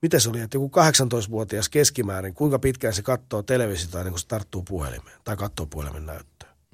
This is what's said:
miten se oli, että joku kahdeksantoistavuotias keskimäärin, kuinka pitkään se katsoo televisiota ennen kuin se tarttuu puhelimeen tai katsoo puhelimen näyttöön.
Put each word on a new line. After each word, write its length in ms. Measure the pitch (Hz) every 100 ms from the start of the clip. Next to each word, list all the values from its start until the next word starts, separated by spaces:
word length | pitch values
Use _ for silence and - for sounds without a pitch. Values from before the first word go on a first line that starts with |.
miten 200 | - 160
se 80 | 117
oli, 100 | 113
että 180 | 110 139
joku 120 | 135
kahdeksantoistavuotias 1000 | 180 160 147 127 117 107 110 107 107 107
keskimäärin, 640 | 147 147 - 104 95 95
kuinka 260 | 90 147 135
pitkään 340 | 135 127 117
se 80 | 104
katsoo 420 | 104 127 - 107
televisiota 560 | 101 127 117 92 87 87
ennen 140 | 92
kuin 80 | 90
se 60 | -
tarttuu 360 | 110 101 98
puhelimeen 540 | 87 95 71 60 - -
tai 140 | - 104
katsoo 280 | 101 - 76
puhelimen 400 | 78 71 76 76
näyttöön. 460 | 76 - _ - _ _